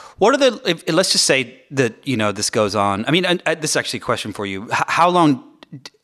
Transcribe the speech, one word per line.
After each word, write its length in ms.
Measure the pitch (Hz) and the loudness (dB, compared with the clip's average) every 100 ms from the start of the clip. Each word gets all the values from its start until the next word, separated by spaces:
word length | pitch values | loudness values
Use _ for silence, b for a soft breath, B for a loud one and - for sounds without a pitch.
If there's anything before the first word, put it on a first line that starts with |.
| B - | B 0
What 160 | 202 | 2
are 160 | 277 269 | 4 2
the, 100 | 214 - | 2 -4
if, 240 | 170 - | -4 0
let's 200 | 165 185 | 0 2
just 120 | 196 | 0
say 380 | - 135 117 - - | 2 0 -2 -10 -6
that, 240 | 139 120 - - | -2 -2 -2 -4
you 100 | 117 | 0
know, 160 | 107 | 0
this 180 | 101 104 | -2 -2
goes 240 | 117 104 | 0 0
on. 300 | 104 101 98 113 | 2 0 0 0
I 40 | |
mean, 120 | 165 | 0
I, 140 | 180 175 - | 0 -2 -2
I, 80 | |
this 160 | 165 151 | -4 -2
is 60 | 143 | -4
actually 220 | - 110 | -4 -6
a 40 | |
question 300 | - 113 110 | -4 -4 -6
for 140 | 98 101 | -8 -8
you. 180 | 95 | -8
H-, 60 | 120 143 - | -6 -4 -2
how 200 | - 175 | 2 2
long, 360 | 180 156 127 - _ - | 4 4 2 -6 _ -20
d-, 200 | 139 - _ | -20 -20 _